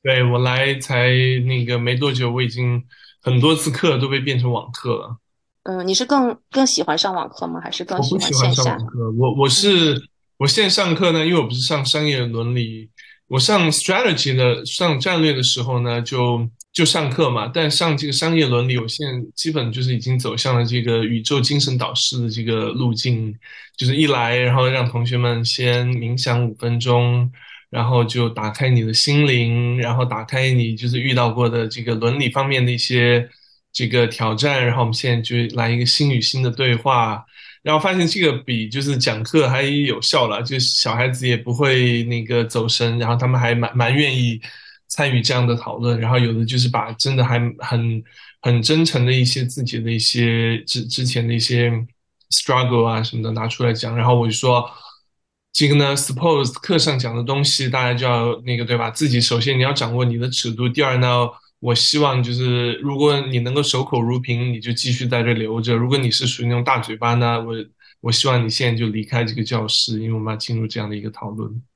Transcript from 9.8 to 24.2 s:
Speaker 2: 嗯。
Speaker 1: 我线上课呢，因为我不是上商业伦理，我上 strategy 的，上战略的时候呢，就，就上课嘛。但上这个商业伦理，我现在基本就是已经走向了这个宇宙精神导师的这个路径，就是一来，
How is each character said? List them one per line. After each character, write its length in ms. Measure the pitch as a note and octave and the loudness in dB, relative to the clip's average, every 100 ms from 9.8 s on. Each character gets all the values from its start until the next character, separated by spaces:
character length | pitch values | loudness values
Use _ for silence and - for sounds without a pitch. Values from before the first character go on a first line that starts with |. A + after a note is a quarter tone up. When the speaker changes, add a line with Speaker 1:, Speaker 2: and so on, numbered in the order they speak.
| D#3 C3 | 4 0
Speaker 2:
嗯。 60 | - _ _ _ | -6 _ _ _
Speaker 1:
我 100 | C#3 | 0
线 220 | A3 G3+ | 2 2
上 240 | F3+ F#3 | 2 0
课 180 | D#3+ F3+ | 2 2
呢， 140 | D#3+ D#3+ | 2 2
因 80 | |
为 60 | F3 | 2
我 40 | A#2 | 0
不 40 | |
是 80 | B2 | -2
上 220 | B2+ D3+ | -2 -2
商 220 | C3 D3+ D3+ | 0 0 0
业 140 | C3+ | 0
伦 340 | A#2+ A2+ A#2 | -2 -4 -2
理， 340 | B2 A2+ A2 A2 _ - - _ | -2 -4 -8 -16 _ -20 -20 _
我 120 | C3 | 0
上 320 | B2+ G3+ E3 | 2 4 4
strategy 640 | D3 - F#3+ B3 D#3 C3+ B2+ | 2 0 2 2 0 0 2
的， 280 | B2 A#2 - | 2 2 -4
上 340 | - F3 C#3 | -2 0 0
战 200 | F#3 F3 | 0 2
略 140 | D#3 | 2
的 80 | C3+ | 2
时 220 | B2 B2+ | 0 0
候 160 | A#2+ B2 | -2 -2
呢， 200 | A#2+ A#2+ | -2 -4
就， 480 | A#2 C3 B2 A#2 A2+ _ - | -4 0 0 0 -2 _ -10
就 140 | - D#3 | 0 2
上 240 | F3+ D3 | 2 0
课 180 | C3 C#3+ | 0 0
嘛。 200 | A#2+ G#2+ | 0 -2
但 180 | E3 D3+ | -2 0
上 280 | D3 E3+ C#3 | 2 0 0
这 80 | D3 | -2
个 80 | |
商 220 | C3 D#3+ E3 | -2 2 2
业 100 | C#3 | 2
伦 240 | A#2+ B2+ | 2 2
理， 80 | B2 | -2
我 100 | A#2 | -4
现 180 | - D3 | -6 -6
在 220 | B2+ A2+ - | -6 -8 -6
基 140 | D#3+ | -4
本 220 | D3+ A#2 | -2 -4
就 100 | A#2+ | -2
是 140 | B2+ A#2+ | -2 -2
已 20 | |
经 180 | B2+ B2+ | -2 -2
走 200 | B2+ A#2 | -2 -2
向 180 | C3+ A#2+ | 0 2
了 80 | |
这 200 | A#2 B2 | 2 0
个 200 | A#2 A#2 | 0 0
宇 200 | A2 A2+ | 0 -2
宙 180 | A2 C#3+ | 0 0
精 180 | B2+ C#3+ | 2 0
神 160 | C#3 B2+ | 0 -2
导 160 | - B2+ | -2 -2
师 260 | - B2+ | -2 -2
的 80 | A#2 | -4
这 140 | A2 | -4
个 260 | A2+ A2 G#2+ | -2 -2 -2
路 240 | B2+ B2 | -2 -2
径， 420 | A2 B2+ A#2 A2 G#2+ - - - - | 0 0 0 -2 -8 -18 -20 -18 -4
就 80 | |
是 120 | B2+ C#3 | 0 2
一 100 | D3+ | 2
来， 320 | C3 | 2